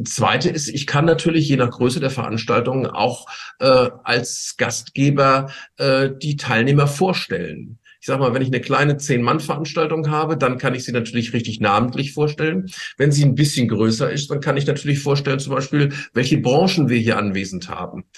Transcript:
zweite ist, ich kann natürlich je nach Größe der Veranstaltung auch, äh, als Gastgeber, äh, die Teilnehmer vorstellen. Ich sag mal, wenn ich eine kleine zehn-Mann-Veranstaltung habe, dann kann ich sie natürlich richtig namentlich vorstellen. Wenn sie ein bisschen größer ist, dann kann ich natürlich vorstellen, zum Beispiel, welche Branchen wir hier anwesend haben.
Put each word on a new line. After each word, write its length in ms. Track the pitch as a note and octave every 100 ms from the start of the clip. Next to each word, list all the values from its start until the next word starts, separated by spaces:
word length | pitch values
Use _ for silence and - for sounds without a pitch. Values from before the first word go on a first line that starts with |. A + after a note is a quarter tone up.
| A2+
zweite 440 | - G2 A#2+ F3
ist, 180 | D#3+ C#3+
ich 200 | C3+ -
kann 180 | C#3+ E3
natürlich 420 | D#3+ E3+ D#3+ C#3+
je 100 | C3+
nach 120 | B2
Größe 300 | - B2 C#3
der 100 | E3+
Veranstaltung 800 | - A2+ A2 A2+ A#2 B2 C3 A#2+
auch, 400 | - A#2+ A#2+ - - - -
äh, 300 | C3+ D3+ - -
als 520 | - A#2 - - - -
Gastgeber, 920 | G#2+ - - - C#3+ C#3+ C3+ C3+ C3+ - - -
äh, 320 | C#3 C3+ C3+ C3+
die 160 | D3+ D3
Teilnehmer 520 | - A2+ B2+ C#3+ C#3
vorstellen. 920 | - F#3 F3 - F2 F2 - - A2+ _ _
Ich 100 | -
sag 100 | C3+
mal, 140 | C3
wenn 80 | B2+
ich 60 | C3
eine 120 | B2+
kleine 340 | - C3+ D3 C#3+
zehn-Mann-Veranstaltung 1120 | - B2 A#2+ D3+ D3+ D3 D#3 E3+ D#3 D#3+ D3+
habe, 260 | D3+ D#3 D#3
dann 200 | C3 B2
kann 160 | C3+ B2
ich 100 | -
sie 60 |
natürlich 420 | A#2+ A2+ A#2+ A2+
richtig 260 | A#2+ - -
namentlich 540 | G#2 G#2 B2 C3+ C#3
vorstellen. 540 | - D3+ - D#3 F#3 F#3 - - -
Wenn 160 | C#3+
sie 140 | C#3+ C#3+
ein 100 | A#2+
bisschen 320 | D3 C#3 A#2
größer 420 | G#2 A2 A2+ C#3+
ist, 200 | D3 -
dann 80 | C#3+
kann 160 | D3+ C#3
ich 100 | C#3+
natürlich 340 | - C#3+ C#3
vorstellen, 400 | C#3+ C#3 C#3 C3+
zum 140 | C3+
Beispiel, 380 | C3+ C3 D3 C#3+ - -
welche 240 | A#2 B2+ D3+
Branchen 500 | A2+ C#3+ F#3 F3 B2+
wir 120 | A#2+
hier 180 | A2 G#2
anwesend 520 | G#2 F#2+ F2+ F#2 -
haben. 360 | E2 F2+ - -